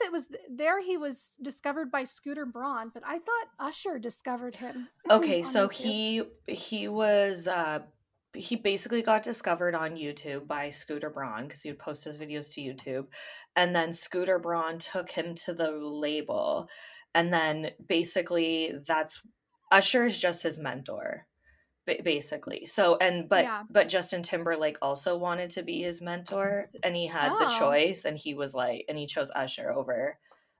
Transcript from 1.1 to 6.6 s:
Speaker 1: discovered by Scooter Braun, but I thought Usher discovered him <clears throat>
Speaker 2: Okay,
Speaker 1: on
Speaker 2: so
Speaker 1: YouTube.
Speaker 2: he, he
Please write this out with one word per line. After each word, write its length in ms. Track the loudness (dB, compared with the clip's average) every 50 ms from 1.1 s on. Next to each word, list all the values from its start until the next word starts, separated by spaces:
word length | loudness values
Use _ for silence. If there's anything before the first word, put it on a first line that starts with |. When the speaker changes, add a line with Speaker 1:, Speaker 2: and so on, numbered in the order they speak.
| -6 -6 -8 -10 -12 -12
Speaker 1:
discovered 500 | -10 -10 -10 -4 -4 -2 -2 -2 -4 -2
by 120 | -2 -4 -4
Scooter 400 | -4 -8 -8 -8 -8 -6 -6 -6
Braun, 460 | -8 -8 -6 -6 -4 -4 -6 -6 -8 -12
but 100 | -12 -8
I 140 | -6 -6 -6
thought 280 | -2 -2 -2 -2 -2 -6 _ -8
Usher 400 | -8 -8 -6 -6 -6 -4 -4 -4
discovered 560 | -6 -8 -8 -8 -6 -6 -6 -6 -6 -10 -10
him 340 | -10 -10 -10 -8 -10 -12 -12 _
<clears throat> 120 | _ 6 8
Speaker 2:
Okay, 340 | 8 8 8 4 2 2 2
Speaker 1:
on 0 |
Speaker 2:
so 240 | 2 4 4 4
Speaker 1:
YouTube. 20 | 4
Speaker 2:
he, 540 | 0 -2 -2 0 0 0 0 0 0 0 -2 -4 -10 -14 _
he 400 | -8 -8 -8